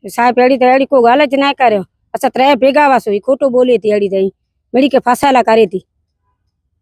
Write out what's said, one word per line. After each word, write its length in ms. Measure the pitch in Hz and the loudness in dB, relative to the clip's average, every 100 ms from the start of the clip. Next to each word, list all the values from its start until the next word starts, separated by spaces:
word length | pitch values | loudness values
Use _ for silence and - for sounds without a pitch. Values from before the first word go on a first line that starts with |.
સાહેબ 360 | 202 - 240 240 | -14 -2 -2 2
એડી 180 | 254 269 | 0 2
તે 80 | 247 | 2
એડી 200 | 262 269 | 2 0
કોઈ 180 | 269 | 2
ગાલ 220 | 233 254 294 | 2 2 0
જ 100 | 277 | -2
ના 180 | 277 | -2
કર્યો. 320 | 277 247 208 180 _ _ | 0 0 0 -6 _ _
અચ્છા, 160 | - 262 | -6 -6
ત્રણ 300 | 233 262 269 | 0 0 2
ભેગા 240 | 262 277 294 | 2 2 2
વાસુ, 200 | 254 226 | 0 -2
ઈ 80 | 202 | -6
ખોટું 320 | 220 269 285 | -2 -2 0
બોલી 260 | 247 254 233 | 0 0 0
હતી 160 | 214 208 | 0 -2
એડી 120 | 202 | -2
તે 100 | 190 | -2
ઈ. 120 | 190 - _ _ _ | -4 -6 _ _ _
મેળી 160 | 240 269 | -2 0
કે 100 | 262 | 0
ફસાયેલા 440 | - 247 285 262 | -2 -2 0 0
કરી 220 | 226 220 214 | 2 0 0
હતી. 180 | 185 _ _ _ _ _ _ _ _ _ _ | -4 _ _ _ _ _ _ _ _ _ _